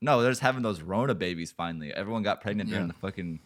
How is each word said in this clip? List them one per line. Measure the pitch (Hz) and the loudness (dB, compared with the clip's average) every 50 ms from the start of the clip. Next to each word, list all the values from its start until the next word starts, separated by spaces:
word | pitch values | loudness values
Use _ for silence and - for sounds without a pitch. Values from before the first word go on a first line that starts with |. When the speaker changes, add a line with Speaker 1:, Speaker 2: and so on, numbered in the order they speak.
Speaker 1:
no, | - 147 143 120 117 | 2 4 6 6 6
they're | 127 127 | 4 4
just | - - | 4 2
having | 127 127 131 120 | 2 2 2 0
those | 110 101 82 78 | -2 -2 -2 -4
Rona | 87 95 107 127 139 120 | -2 0 0 2 2 2
babies | 85 90 90 90 82 82 78 - | 0 0 -2 -2 -4 -6 -8 -6
finally. | - 85 85 82 80 76 73 - | -6 -6 -4 -4 -6 -8 -8 -6
Everyone | - 98 101 113 113 104 | -6 -4 -4 -2 -2 0
got | 104 - - - | 0 0 0 -2
pregnant | 107 104 104 98 98 | -2 -2 -2 -2 -2
during | 107 104 92 85 | -2 -2 -2 -2
Speaker 2:
Yeah. | 82 | -4
Speaker 1:
the | - | -6
fucking | - 95 - - 92 85 82 78 - | -6 -8 -6 -4 -6 -6 -6 -8 -10